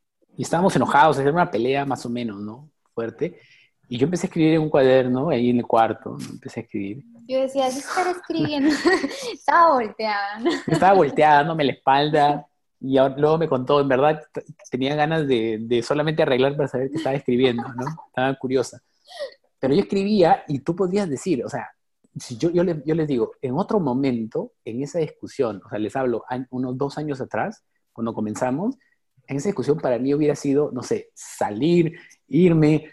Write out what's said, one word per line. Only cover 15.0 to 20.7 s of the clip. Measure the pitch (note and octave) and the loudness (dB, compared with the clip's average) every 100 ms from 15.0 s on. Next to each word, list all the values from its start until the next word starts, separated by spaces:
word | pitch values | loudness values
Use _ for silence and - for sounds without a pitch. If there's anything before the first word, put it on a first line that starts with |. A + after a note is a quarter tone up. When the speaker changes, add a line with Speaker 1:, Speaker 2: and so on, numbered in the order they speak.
| D3+ D#3+ D3 | 0 0 0
Speaker 1:
de, | B2 A2+ A2 | 0 0 -4
de | A2+ A#2+ | -2 -2
solamente | A2+ D3 D3+ D#3 | 0 -2 -2 0
arreglar | D#3 B2+ C3+ D3 | 0 2 0 0
para | C#3 | -4
saber | B2 C3+ | -4 -6
qué | C#3+ | -4
estaba | - C#3 | -4 -4
escribiendo, | - B2 C3 A#2 A#2+ B2 | -2 2 2 0 -6 -8
¿no? | C3 D#3+ - | -10 -10 -12
Estaba | - C3 C3+ | -4 -4 -4
curiosa. | B2+ C3 A#2 - _ _ _ E5+ C#5 - _ _ | -4 -2 -4 -8 _ _ _ -14 -14 -14 _ _
Pero | C3 D3 | 0 0
yo | |
escribía | G3 G3+ G3 G#3+ E3+ F#3+ - | 0 -2 0 4 4 4 0
y | C#3 | -6
tú | - | -4